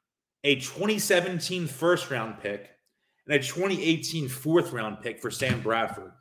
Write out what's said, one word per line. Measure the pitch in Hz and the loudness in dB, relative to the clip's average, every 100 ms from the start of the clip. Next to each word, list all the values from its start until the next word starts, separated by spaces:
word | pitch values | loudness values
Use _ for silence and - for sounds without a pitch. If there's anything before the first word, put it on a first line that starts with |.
| _ _ _ _ | _ _ _ _
a | 143 135 | 2 2
twenty | - - 208 208 | 0 -2 0 0
seventeen | - 180 185 175 - 185 160 | 2 2 2 -2 -4 -4 -6
first | - 170 175 - | 0 2 2 0
round | 127 110 104 | -4 -4 -6
pick | 101 101 - _ _ _ _ _ - | -6 -6 -10 _ _ _ _ _ 0
and | |
a | 143 | 0
twenty | 131 170 196 196 | 2 0 0 2
eighteen | 160 165 - 165 131 | 2 2 0 -4 -4
fourth | 127 151 170 165 | -4 2 4 4
round | 123 107 104 | -2 -6 -6
pick | 120 - | -8 -6
for | 113 | -6
Sam | - 131 120 | -2 0 0
Bradford. | 107 113 117 - - - | 0 0 0 -4 -14 -20